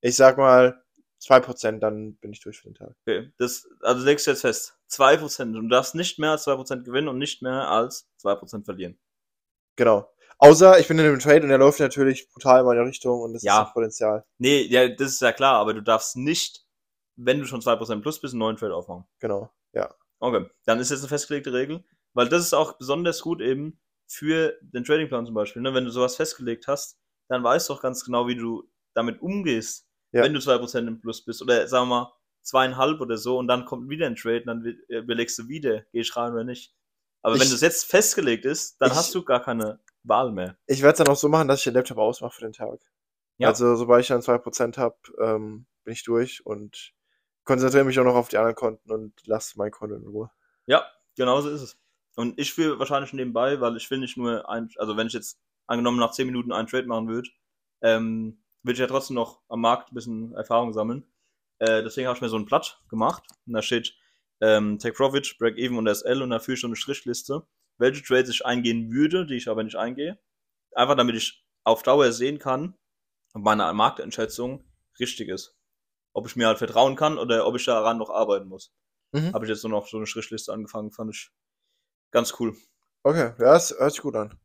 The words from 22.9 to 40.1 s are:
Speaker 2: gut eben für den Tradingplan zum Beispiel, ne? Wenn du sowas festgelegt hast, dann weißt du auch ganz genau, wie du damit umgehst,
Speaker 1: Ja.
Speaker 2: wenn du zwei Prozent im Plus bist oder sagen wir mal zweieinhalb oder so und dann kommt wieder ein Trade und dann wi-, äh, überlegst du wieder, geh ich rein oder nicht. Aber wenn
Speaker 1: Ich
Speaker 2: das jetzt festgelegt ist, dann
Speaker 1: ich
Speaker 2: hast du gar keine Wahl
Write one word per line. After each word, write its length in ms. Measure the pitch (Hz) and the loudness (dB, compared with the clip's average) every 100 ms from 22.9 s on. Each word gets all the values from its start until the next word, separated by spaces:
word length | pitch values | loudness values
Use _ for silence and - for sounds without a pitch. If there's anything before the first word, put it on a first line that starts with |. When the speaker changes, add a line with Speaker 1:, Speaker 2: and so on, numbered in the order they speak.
| 143 170 165 | -2 -2 -4
Speaker 2:
gut 200 | - 170 | -6 -4
eben 400 | 113 131 151 - _ _ _ | -2 -4 -6 -12 _ _ _
für 500 | - 147 160 160 - | -8 -2 0 0 -2
den 200 | - 127 | -10 -10
Tradingplan 440 | 120 151 151 127 117 | 0 0 0 -6 -4
zum 80 | |
Beispiel, 280 | 110 104 120 | -4 -6 -4
ne? 120 | 127 | -2
Wenn 100 | 131 | -2
du 80 | 123 | -4
sowas 240 | 120 123 - | -2 -2 -2
festgelegt 500 | 156 - 120 117 - | -6 -6 -8 -8 -6
hast, 320 | 139 - _ _ _ _ | -6 -6 _ _ _ _
dann 160 | 127 | -2
weißt 240 | 120 135 - | 2 0 0
du 60 | |
auch 60 | 139 | -6
ganz 240 | 131 127 | -6 -6
genau, 220 | - 123 120 | -4 -2 -2
wie 100 | 123 | -4
du 320 | 117 113 - _ _ | -6 -8 -12 _ _
damit 280 | - 117 110 | -4 -4 -6
umgehst, 640 | 175 202 180 117 110 - _ _ _ | -6 -4 -2 -4 -4 -14 _ _ _
Speaker 1:
Ja. 140 | 120 | 2
Speaker 2:
wenn 100 | 120 | 2
du 60 | 147 | 0
zwei 180 | 139 123 | 0 0
Prozent 300 | 123 127 117 | 0 -6 -6
im 120 | 113 | -10
Plus 240 | 113 110 | -10 -12
bist 160 | - 117 | -10 -10
oder 280 | 127 120 120 | 0 0 2
sagen 200 | 127 123 | 0 0
wir 120 | 123 | -2
mal 120 | 123 _ _ _ | -4 _ _ _
zweieinhalb 580 | - 131 131 127 135 156 | -2 0 0 0 -2 0
oder 160 | 123 113 | -4 -4
so 220 | 113 127 | -2 -4
und 80 | 123 | 0
dann 180 | 123 | -2
kommt 240 | 123 123 123 | -2 -12 -10
wieder 180 | 151 156 | -6 -4
ein 100 | 113 | -4
Trade 240 | 117 117 | -4 -4
und 60 | 120 | -4
dann 180 | 117 | -8
wi-, 180 | 117 117 _ | -8 -12 _
äh, 100 | 117 | -10
überlegst 400 | 117 117 117 - | -6 -4 -4 -6
du 80 | 117 | -10
wieder, 360 | 156 143 107 - | -6 -4 -4 -4
geh 80 | 117 | -6
ich 160 | 113 - | -6 -6
rein 160 | 120 | -6
oder 120 | 117 | -6
nicht. 300 | 120 123 - _ _ _ _ _ | -8 -10 -18 _ _ _ _ _
Aber 140 | 110 120 | -2 2
wenn 60 | |
Speaker 1:
Ich 100 | 131 | 2
Speaker 2:
das 80 | 120 | 2
jetzt 240 | 160 165 | 0 0
festgelegt 600 | - 185 214 - 151 113 | 2 2 2 0 0 0
ist, 360 | 131 160 - _ | -2 -6 -8 _
dann 100 | 127 | 0
Speaker 1:
ich 60 | 135 | 2
Speaker 2:
hast 180 | 165 | -2
du 100 | 185 | -4
gar 200 | - 123 | 0 -2
keine 340 | - 117 107 107 _ _ | 0 -6 -6 -8 _ _
Wahl 280 | - | 0